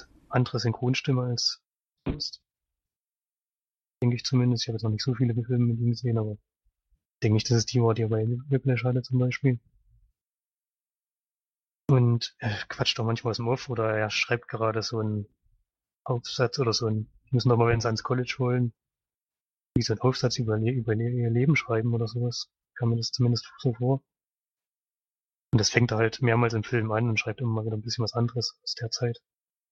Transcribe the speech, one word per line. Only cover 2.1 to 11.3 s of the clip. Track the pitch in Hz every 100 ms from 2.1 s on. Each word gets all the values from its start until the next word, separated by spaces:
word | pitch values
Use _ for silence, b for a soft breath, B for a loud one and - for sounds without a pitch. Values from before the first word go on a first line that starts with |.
| 143 - - _ _ _ _ _ _ _ _ _ _ _ _ _ _ _ _
Denke | 123 120
ich |
zumindest. | - 127 123 117
Ich | -
habe | 113
jetzt |
noch | 110
nicht | 107
so | - 120
viele | 123
Filme | 117 113 123 120
mit | 117
ihm | 120
gesehen, | 113 127 113
aber | 107 104 _ _ _ _ _ _ _ _
denke | 113 107
ich, | -
dass | 117
es | 107
die | 123
war, | 117 110
die |
er | 110
bei | 113 110 120 143
Whiplash | 135 135 120
hatte | 123 127
zum | 123 127
Beispiel. | 123 - 139 120 - _ _ _ _ _ _ _ _ _ _ _ _ _ _ _ _